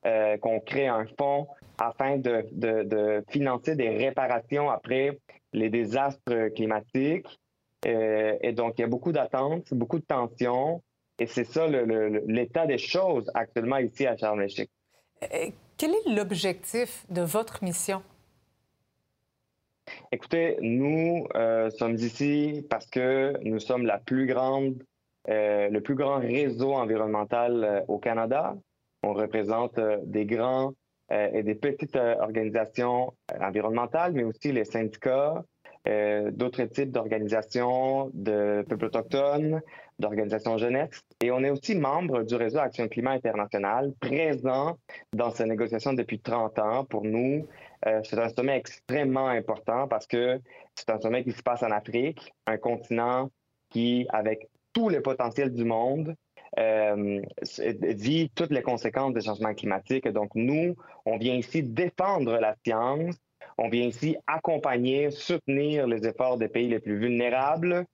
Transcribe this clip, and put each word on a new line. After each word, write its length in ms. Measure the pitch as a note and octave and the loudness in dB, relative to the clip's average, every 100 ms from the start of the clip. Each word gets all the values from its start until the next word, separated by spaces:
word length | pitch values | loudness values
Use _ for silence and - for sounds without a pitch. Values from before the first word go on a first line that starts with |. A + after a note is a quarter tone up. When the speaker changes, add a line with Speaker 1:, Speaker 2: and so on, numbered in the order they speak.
Speaker 1:
euh, 320 | - A2 G#2+ G#2+ | 2 2 2 2
qu'on 240 | A2+ A2+ | 0 -2
crée 280 | - C3+ C3+ | -2 -2 0
un 180 | A2+ A2 - | 0 -4 -2
fonds 280 | C#3 C#3+ C#3+ - - - | 0 0 -2 -12 -20 -4
afin 400 | A#2 - C3+ C#3 | -4 0 0 2
de, 260 | B2+ A#2 G#2+ | 2 0 -2
de, 300 | F#2 A2+ A2 | -2 0 2
de 420 | G2+ G#2+ G#2+ G#2+ G#2 | 2 2 2 0 0
financer 440 | D3 C#3 B2 C#3 | -2 0 0 -2
des 160 | D#3 A#2 | 0 0
réparations 800 | G#2+ C3+ C3 B2+ A#2+ A#2 C#3+ D3 | 2 0 0 0 0 0 0 0
après 480 | A2+ - B2+ C#3 C#3+ _ - _ | 0 0 0 0 -2 _ -20 _
les 180 | G#2+ A2 | -2 0
désastres 840 | A2+ A2 A#2+ C#3 C3+ - A#2 A2 | 0 0 0 0 -2 -2 0 0
climatiques. 840 | A2 A2 G#2+ G#2+ C3 C#3 E3+ - - _ _ _ _ - | 0 0 0 -2 0 0 0 -4 -20 _ _ _ _ 0
Euh, 500 | A2+ A2 G#2+ G#2+ G#2+ | 2 2 2 2 0
et 120 | A#2+ | -2
donc, 220 | A#2 A#2 A2+ | 0 -2 0
il 40 | |
y 20 | |
a 40 | A2+ | -2
beaucoup 240 | B2 F3 | 0 0
d'attentes, 600 | D3+ B2+ C3 C3+ E3 E3 | 0 0 0 0 -2 -2
beaucoup 240 | B2+ A#2 E3+ | -2 0 -2
de 60 | |
tensions, 760 | - C#3 A#2+ A#2+ B2 B2 C#3+ E3+ - _ _ _ | -2 -2 -2 -2 0 2 0 -2 -8 _ _ _
et 80 | A2+ | -4
c'est 180 | - | -2
ça 220 | A#2 - D#3+ | -2 0 2
le, 180 | C#3 | 2
le, 240 | A#2 A2+ G#2+ | 2 2 2
le, 160 | G#2+ G#2+ | 0 0
l'état 400 | A2+ A#2 E3 D#3+ | 0 0 0 0
des 120 | B2 | 0
choses 520 | - F3 F#3+ D3 G#2+ | 0 0 2 0 -2
actuellement 420 | - A2+ - A#2 C3+ | -4 -2 -2 0 0
ici 300 | B2+ - C3+ | -2 0 0
à 100 | A2 | 0
Sharm 240 | G#2+ G#2 | 0 0
el-Sheikh. 300 | G2 - G#2 _ _ _ _ _ | -2 -4 -8 _ _ _ _ _
Speaker 2:
Euh, 280 | - - - - - - | -8 -6 -6 -8 -20 -4
quel 140 | D#4 | 0
est 240 | G4+ A4 | 2 2
l'objectif 920 | G#3 G3 F#3 F#3+ F3 - A3+ A#3+ - - | 0 0 0 -2 -2 -4 -4 -4 -6 -6
de 120 | F3+ | -2
votre 400 | E3+ G#3 A3+ - | 0 0 -2 -6
mission ? 400 | F#3 E3+ - G3 - - _ _ _ _ _ _ _ _ _ _ _ _ _ _ _ _ - - - | -4 -4 -2 -4 -6 -20 _ _ _ _ _ _ _ _ _ _ _ _ _ _ _ _ -20 -20 -8
Speaker 1:
Écoutez, 460 | A#2+ - E3 E3 - | -8 -2 2 2 0
nous, 680 | A2+ A#2+ C#3 D#3 E3 E3+ - | 0 2 2 2 2 0 -2
euh, 360 | - A2+ A2+ A2 | 0 2 2 0
sommes 240 | A2 A#2 | 0 0
ici 680 | A2+ A#2 A2+ C#3+ D3 D3 D3+ C#3+ | 0 -2 0 0 2 0 -2 -4
parce 160 | A2 - | -6 -2
que 480 | - B2+ C3+ C3+ C#3+ | 0 2 2 2 0
nous 180 | G#2+ A2 | -2 -4
sommes 240 | G#2+ B2 | 0 0
la 140 | A#2 G2+ | 2 -2
plus 280 | - B2+ C3 | 0 0 2
grande, 560 | B2 C3 C3+ C3+ B2+ - _ _ _ - | 2 2 2 0 -2 -10 _ _ _ -2
euh, 400 | G#2+ G#2+ G#2 G2+ | 2 4 2 2
le 120 | G#2+ | 0
plus 140 | G#2 | 0
grand 240 | C#3 C#3 C#3 | 0 2 2
réseau 560 | A#2 B2 C#3+ A#2 C3+ | 2 2 0 0 0
environnemental, 880 | C3+ A2+ A2 G#2+ G#2+ G#2 A#2+ A#2+ A#2+ | 2 2 2 2 0 0 0 2 2
euh, 160 | G#2+ G2+ - | 2 0 0
au 100 | C3+ | -2
Canada. 580 | B2 A2+ A2+ C3+ D#3+ G3+ _ _ _ _ | 0 0 0 0 0 -6 _ _ _ _
On 100 | G#2 | -2
représente, 680 | G2+ G#2+ A2 G#2 A2+ A#2+ - | 0 0 0 0 0 0 0
euh, 200 | A2 G#2 | 0 0
des 200 | E2+ G2+ | -2 -2
grands, 480 | G#2+ A#2 A#2+ C3 C3+ C#3 _ _ _ | 0 0 2 2 0 -4 _ _ _
euh, 180 | G#2+ G#2 | 0 2
et 80 | - | 0
des 140 | G#2+ G#2+ | 0 0
petites, 400 | C#3+ C#3 D3+ C#3 | -2 -2 -2 0
euh, 180 | A#2+ A#2 | 2 2
organisations, 920 | G#2+ A2+ A2 A2 A2 - B2 B2 B2+ - - | 0 0 0 0 -2 0 0 0 -2 -6 -12
euh, 120 | - | -4
environnementales, 680 | F#2+ G2 G#2 A2+ A#2+ D#3+ F3+ | -2 0 0 0 0 0 0
mais 100 | D3+ | 0
aussi 300 | A#2 A2 D3 | -2 -2 -2
les 120 | B2+ | 0
syndicats, 800 | G#2 A2+ A2 - C3+ C3 C#3+ E3 F3 _ - - - | 0 -2 -2 -2 0 2 2 -2 -8 _ -20 -8 0
euh, 420 | G#2+ G#2 G#2 G#2 | 2 2 2 0
d'autres 320 | G#2 B2 B2 | -2 -2 -2
types 280 | A#2 B2+ C#3 | -4 -2 -2
d'organisations 1160 | B2 A2+ A2 G#2+ A2 G#2+ B2 B2 B2+ C3 C3+ C3+ | -2 -2 -2 2 0 0 0 0 2 2 0 -2
de 500 | - G2+ G#2 G#2 G#2 G2+ | -4 0 2 2 2 0
peuples 180 | G#2+ A2 | -2 0
autochtones, 760 | A#2 A2+ C#3 C#3 D3 D#3 D#3 D#3 - - _ | -2 0 0 2 2 0 -2 -4 -20 -20 _
d'organisations 580 | G#2+ G#2 G#2 G#2+ A#2 A2+ | -2 0 0 0 0 0
jeunesse. 460 | A#2 C3 D3+ - _ _ | 2 0 -2 -6 _ _
Et 120 | A#2+ | 0
on 100 | B2+ | 2
est 80 | C3+ | 2
aussi 240 | C#3 - | 0 0
membre 480 | G3+ C#3 D3+ F3+ B2+ | 0 2 2 0 0
du 140 | A2 A#2+ | 0 0
Réseau 240 | A#2 C3+ | 2 2
Action 260 | C3+ - A2+ | 0 -2 -4
Climat 260 | - B2+ | -2 0
International, 800 | C3 A#2 G#2+ G2+ G2+ G2 A2+ C#3 C3 | 0 0 -2 0 0 2 2 0 -2
présent 800 | A#2+ C3+ D#3+ C3 B2+ C3 D3 E3+ _ - - | -4 0 0 0 0 2 0 -4 _ -20 -10
dans 180 | A2 A#2+ | -2 -2
ces 120 | A2+ | 0
négociations 480 | A2+ A2 A2+ A2+ C#3 | -2 0 0 -2 -2
depuis 280 | C3 A#2+ A2+ | -2 -2 -4
trente 360 | - A#2+ A2 - | -2 -2 0 0
ans. 240 | G#2+ A#2+ | 0 0
Pour 200 | C3+ A2 | -2 -4
nous, 440 | G#2+ A2 B2+ D3 D#3 - - - A2 | -2 0 0 -2 -4 -16 -20 -4 0
euh, 140 | A2 | 0
c'est 140 | G#2+ G#2+ | 0 -2
un 100 | A#2 | -2
sommet 280 | A#2 C3 C3 | 0 0 0
extrêmement 720 | A#2 - - C3 C#3 C3 C3 | -4 -16 -4 -2 0 2 2
important 600 | A#2+ - G#2+ - A#2 C3+ | 0 -2 -4 -2 -2 0
parce 180 | A2+ - | -2 -2
que 340 | A#2+ B2 C3 B2+ - - - | -2 0 -2 -6 -20 -20 -14
c'est 120 | - | -4
un 100 | A2 | -2
sommet 240 | A2 A#2+ | 0 0
qui 80 | B2 | -2
se 100 | A2+ | -4
passe 220 | - A#2+ | -2 0
en 80 | A#2+ | 0
Afrique, 600 | G#2 G#2+ A#2+ C#3 D#3+ - _ - | -2 -2 -2 -2 -4 -16 _ -4
un 120 | A2 | -2
continent 720 | A#2+ A#2 - A#2 A#2+ B2+ C3 _ _ _ _ | -2 -4 -2 0 2 0 -2 _ _ _ _
qui, 360 | A#2 A#2+ B2 B2 | 0 2 2 0
avec 380 | G#2+ G#2+ A2 - _ _ | 0 0 -2 -6 _ _
tout 160 | - A3+ | 0 2
le 140 | D#3 | 2
potentiel 500 | C3 C3 A#2+ A2 C#3 | 0 0 -2 0 -2
du 120 | A#2+ | 0
monde, 500 | A#2 A2+ A#2+ C#3+ D#3 D#3+ _ - - - | 0 2 0 0 -4 -8 _ -20 -8 0
euh, 600 | A2 A2 G#2+ G#2 G2+ G2+ - - | 2 4 2 2 0 -2 -4 -10
s-, 200 | - - - G#2 | -10 -4 -2 0
vit 500 | - G#2+ G#2+ D#3+ D#3+ | -2 0 2 2 0
toutes 160 | - E3+ | -2 0
les 120 | C#3 | 0
conséquences 520 | A#2+ A#2+ A#2 A#2+ C3+ | 0 0 0 0 0
des 80 | A2+ | 0
changements 320 | G#2+ G#2 A2 | -2 -2 -2
climatiques. 540 | G#2 G#2 G2 - C3 A#2+ | -2 -2 -2 0 0 0
Donc, 220 | G#2+ G#2 | 0 -2
nous, 420 | A2 A#2+ D3+ F3 F3 - - - | 0 2 2 0 -4 -10 -8 -4
on 120 | A2+ | 0
vient 160 | A#2 | 0
ici 280 | B2+ A#2 E3 | 0 0 -2
défendre 760 | C3+ A2+ F3+ - F#3 F#3+ B2 A#2 | -2 0 -2 0 0 2 2 2
la 160 | A2 A2 | 2 0
science, 500 | - A2+ B2 C#3+ E3+ E3+ _ _ - - | 0 0 2 0 -2 -6 _ _ -12 -2
on 100 | A#2 | 0
vient 180 | A#2 A#2+ | 2 0
ici 300 | A#2+ D3+ D#3 - | 0 -2 -2 -2
accompagner, 840 | D#3+ - D#3 C#3+ B2 B2 C3+ D3 | -2 0 0 2 0 2 2 0
soutenir 760 | C#3+ - F3 - C#3 D3 D3+ B2+ | -2 -4 -4 0 0 2 2 2
les 200 | A#2 A2 | 0 0
efforts 320 | - B2+ B2 | 0 0 2
des 100 | A2 | 0
pays 200 | A#2 A#2+ | 2 2
les 100 | A2+ | 0
plus 200 | G#2+ G#2 | 0 -2
vulnérables. 840 | A#2 A#2+ A#2+ B2+ C3+ E3 F3 F3 F3+ | 0 2 2 2 2 2 2 0 -2